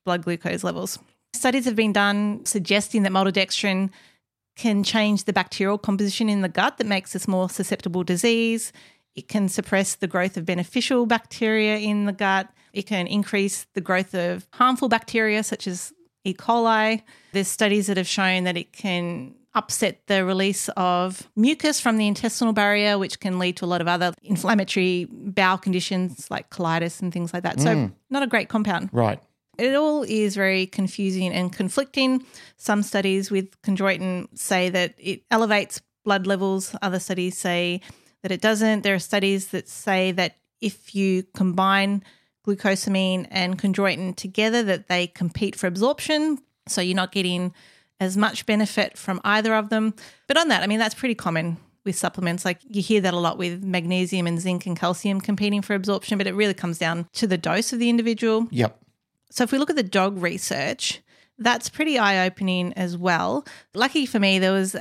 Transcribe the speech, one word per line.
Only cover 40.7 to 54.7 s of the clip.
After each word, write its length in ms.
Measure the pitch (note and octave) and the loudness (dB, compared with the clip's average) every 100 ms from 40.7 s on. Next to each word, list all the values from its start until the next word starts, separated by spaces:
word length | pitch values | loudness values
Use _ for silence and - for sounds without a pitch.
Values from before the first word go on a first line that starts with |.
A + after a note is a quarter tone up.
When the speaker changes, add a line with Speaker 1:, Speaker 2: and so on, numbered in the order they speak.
| - - G3 | -6 -6 0
Speaker 1:
you 260 | F#3+ F#3 F#3 | 2 2 -2
combine 680 | - F#3 F3+ F#3+ G3 G3 G3+ - _ _ _ - | -2 0 2 2 4 2 -2 -6 _ _ _ -4
glucosamine 800 | G3 G3+ F#3+ - F#3+ F#3 F#3 - | 0 0 0 0 0 0 -2 -4
and 280 | F#3+ F3+ F#3 | -4 -2 0
chondroitin 560 | G3 F#3 G3 E3 F#3 F#3 | 0 2 0 0 -4 -8
together, 460 | F#3+ F#3+ A3 A#3+ | -6 0 2 2
that 240 | G#3+ F3+ - | 2 -2 0
they 180 | F3+ F3 | -2 -2
compete 500 | - F3 - G3+ - | -2 -4 -2 -4 -2
for 100 | F#3 | -4
absorption. 720 | F3+ A#3+ D4 - D4+ D#4 C#4+ - _ - | 0 0 0 0 0 2 -2 -6 _ -8
So 120 | - | -2
you're 160 | F3+ F#3 | 0 0
not 160 | F#3 | -2
getting 420 | G3+ F#3 F3+ F3+ - - _ _ - | -2 0 0 -4 -6 -18 _ _ -6
as 180 | F#3 G3 | -2 2
much 280 | G#3 - - | 0 0 0
benefit 520 | G#3+ G#3 - - - | 0 2 0 -2 -4
from 220 | - F#3 | -6 -4
either 300 | G3+ G#3+ A3 | 0 2 2
of 140 | A3 G#3 | 0 0
them. 240 | A3 G#3+ - - - - | 0 0 -4 -10 -10 0
But 100 | D4 | 2
on 120 | E4 | 4
that, 140 | G3+ | 2
I 40 | G3 | 2
mean, 120 | A3 | 0
that's 160 | A3 | 0
pretty 200 | - C4 | -2 -4
common 420 | A3+ F3+ E3 E3+ E3 - _ | -2 -2 -2 -2 -6 -10 _
with 120 | G3+ E3+ | -6 -2
supplements. 480 | F3 - F3 F3 | -4 -2 -2 -2
Like, 140 | F#3 F3 C4 | -2 -4 -4
you 140 | G3+ | -4
hear 180 | F3 G#3+ | 2 2
that 140 | F#3 | 2
a 40 | F3 | 2
lot 200 | E3+ - | 0 0
with 240 | F3 F3 | -4 -4
magnesium 640 | G3 F3+ E3+ F3+ F3+ F#3+ E3+ | -2 -2 0 0 0 0 0
and 140 | E3+ | 0
zinc 260 | F#3 F3+ | -2 -2
and 100 | F#3+ | -4